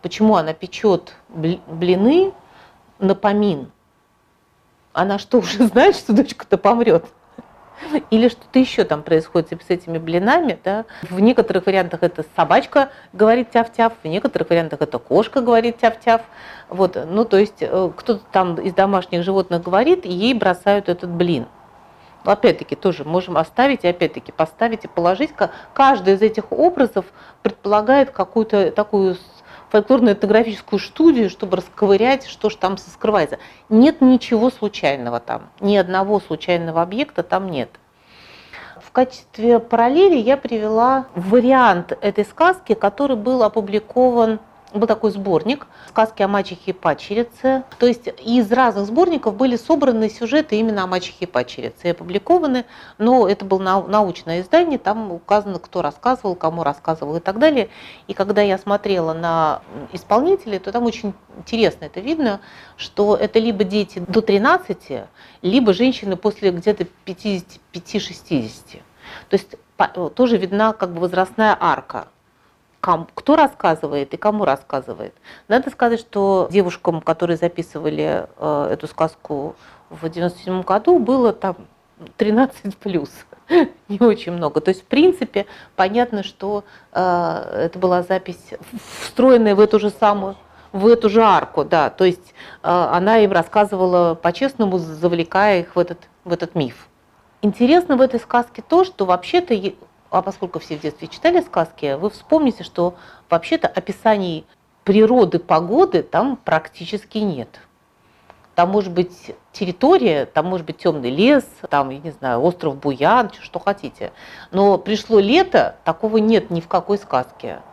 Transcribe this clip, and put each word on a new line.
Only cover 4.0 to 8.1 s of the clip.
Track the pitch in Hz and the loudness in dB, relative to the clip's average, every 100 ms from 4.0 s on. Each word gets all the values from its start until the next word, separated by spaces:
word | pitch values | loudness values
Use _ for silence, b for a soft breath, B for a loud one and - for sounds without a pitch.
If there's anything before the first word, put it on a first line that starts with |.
| _ _ _ _ _ _ _ _ _ | _ _ _ _ _ _ _ _ _
Она | - 190 202 | -4 -2 -4
что, | - 247 | 0 0
<laughs> | |
уже | 175 202 226 | 0 0 2
знает, | 233 349 - | 4 4 2
что | - | 0
дочка-то | 214 - - - 202 | 2 2 -4 -4 0
помрёт? | 202 233 233 165 - _ _ - - _ _ - 320 294 - | 2 2 4 2 0 _ _ -20 -20 _ _ -20 -6 -6 0